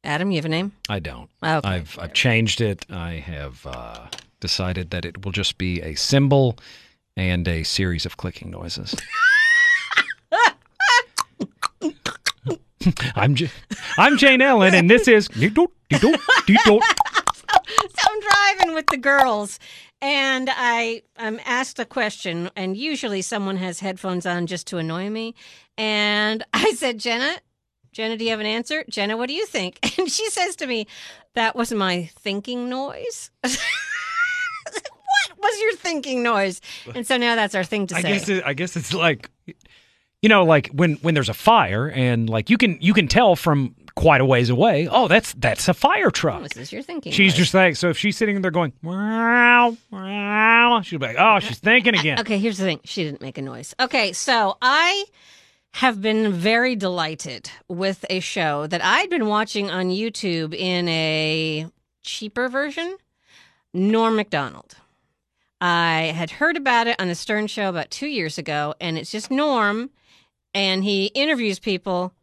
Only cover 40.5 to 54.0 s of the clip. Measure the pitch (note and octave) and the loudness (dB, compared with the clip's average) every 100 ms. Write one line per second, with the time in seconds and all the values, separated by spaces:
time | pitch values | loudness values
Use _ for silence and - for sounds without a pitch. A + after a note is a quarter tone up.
40.5 | D#3 - C#3+ F3 D3 D#3+ D3+ A#2 G#2+ - | 4 4 0 2 2 0 0 0 2 6
41.5 | A3+ A2 G2+ C#3+ C3 B2+ A#2 A2+ A2 G#2 | 6 4 0 -2 0 0 2 0 -2 2
42.5 | A3 A3+ D#3+ E3+ G#3 D3+ A3 A#3 E3+ E3+ | 2 2 2 2 2 4 4 4 4 2
43.5 | D3 C3 - - - E3+ C#3 C3 B2+ A#2+ | 2 0 -6 -12 2 4 6 6 4 4
44.5 | B2 A3 D3+ E3 A#3+ A#3 G3+ - C3 A#2+ | 4 4 2 2 2 4 2 2 -4 -2
45.5 | G#2 - E3+ C#4 G#4 F4+ - D#3+ C3+ - | 0 -2 2 2 4 0 0 -2 -4 -8
46.5 | A2+ C3 G#3 C#4 E4+ E3+ - F#3+ C#3 F3+ | -12 -12 -12 -10 -12 -4 4 4 4 2
47.5 | F#3+ F#3 D3+ F3+ D#3+ G#3 G3 G#3+ G3+ F#3+ | 4 4 2 -2 0 -2 0 0 0 -2
48.5 | F3 D#3+ - D#3+ F#3 G#3 A3+ A#3 A#3+ A#3+ | -2 -4 -6 -10 -6 -4 -2 2 4 6
49.5 | A#3+ A#3+ A#3 _ G3+ F#3+ G3+ G3+ G#3 A3 | 6 4 0 _ -14 -10 -8 -4 0 4
50.5 | A#3 A#3+ A#3 F#3 D#3+ B2 A#2 G3+ G#3 G#3 | 6 4 2 0 -6 -4 2 4 4 0
51.5 | A#2 F#3+ A#3+ A3 G3 D#3 C3+ A3 G#3 A3+ | -4 2 4 4 2 0 -2 -2 -2 -2
52.5 | F#3+ F#3+ D3+ - - D#3 C#3 C3+ C#3 C3+ | -2 -4 -4 -8 -6 -6 -8 -12 -10 -12
53.5 | B2 C#3+ - B3+ C4 | -12 -16 -4 -2 0